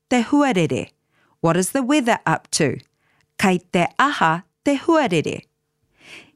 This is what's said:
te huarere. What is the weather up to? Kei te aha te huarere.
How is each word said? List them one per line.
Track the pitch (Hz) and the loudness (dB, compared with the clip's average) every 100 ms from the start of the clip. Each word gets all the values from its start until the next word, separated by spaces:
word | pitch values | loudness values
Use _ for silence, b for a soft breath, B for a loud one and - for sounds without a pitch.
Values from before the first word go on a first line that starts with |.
| _ | _
te | 247 | -2
huarere. | 220 285 277 185 156 123 - _ _ _ _ _ | 2 2 2 0 0 -2 -8 _ _ _ _ _
What | 165 | 0
is | 170 185 | 0 0
the | 269 | -2
weather | 247 302 233 202 | 0 0 0 0
up | 165 156 - - | 0 -2 -4 -2
to? | 139 - - _ _ _ _ - | -2 -4 -14 _ _ _ _ -2
Kei | 196 180 - | 0 0 -2
te | 180 165 - | -2 -2 0
aha | 277 285 165 170 - _ | -2 2 0 0 -6 _
te | 294 | -2
huarere. | 269 - 320 240 165 - - - _ _ _ _ B B B B | -2 2 2 2 -2 -2 -8 -14 _ _ _ _ B B B B